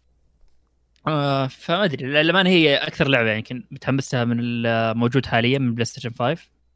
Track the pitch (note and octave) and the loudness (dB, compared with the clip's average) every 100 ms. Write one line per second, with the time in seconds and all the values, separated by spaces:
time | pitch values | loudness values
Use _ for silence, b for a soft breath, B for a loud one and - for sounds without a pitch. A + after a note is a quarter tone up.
0 | _ _ _ _ - _ _ _ _ _ | _ _ _ _ -20 _ _ _ _ _
1 | - D3+ C#3+ C#3 C3 - - E3+ G3+ C3+ | -6 -2 -2 -2 -4 -8 -4 -2 0 -2
2 | B2+ D3 D#3+ F3+ F#3 F#3 D#3 C#3 D3+ - | -2 0 2 2 4 6 6 4 0 -2
3 | C#3+ C3+ A2+ G#2+ - B2+ - C3+ - C3+ | 2 2 2 -2 -6 -12 -12 -10 -4 -2
4 | C3+ C3 A#2+ A#2 A#2+ A#2+ A#2 A2+ A2+ A2+ | -2 -2 0 0 -2 -2 0 0 0 0
5 | A#2+ C3 - A#2 A#2 C3+ B2+ A#2 A2+ - | 0 0 0 0 2 2 0 -2 -4 -6
6 | A#2+ A2+ B2 E3 - _ _ | -12 -4 -2 -4 -8 _ _